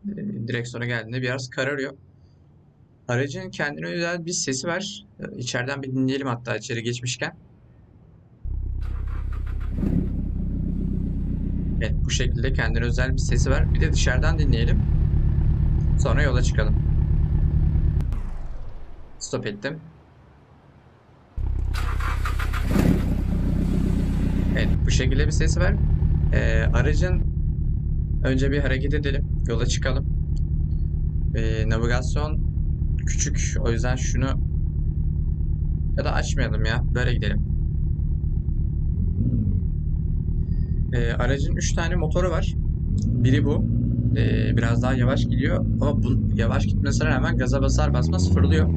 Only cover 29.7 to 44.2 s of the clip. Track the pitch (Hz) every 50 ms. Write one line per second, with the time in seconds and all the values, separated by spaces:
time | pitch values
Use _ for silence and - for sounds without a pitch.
29.7 | - - - 135 127 - - - - - - - - - - - - - - -
30.7 | - - - - - - - - - - - - - 117 113 110 110 110 113 110
31.7 | 113 113 117 117 120 123 123 - - 147 147 151 156 143 - - - - - -
32.7 | - - - - - - - - - - - - - - - - - - 139 120
33.7 | 113 120 117 127 127 123 - - - 127 131 135 127 - - - - - - -
34.7 | - - - - - - - - - - - - - - - - - - - -
35.7 | - - - - - - 135 147 147 147 - - - 143 127 113 110 107 110 113
36.7 | 113 117 - - - 123 123 123 123 123 123 104 101 101 - - - - - -
37.7 | - - - - - - - - - - - - - - - - - - - -
38.7 | - - - - - - - - - - - - 62 - 107 98 50 - 82 -
39.7 | - - - - - - - - - - - - - - - - - - - -
40.7 | - - - - 120 120 120 117 117 120 123 123 135 131 - - - - - -
41.7 | - 175 170 165 175 170 160 156 - 180 175 180 165 165 - - - - - -
42.7 | - - - - - 95 101 110 113 120 - - 131 - - 113 110 - - -
43.7 | - - - - - - - - - -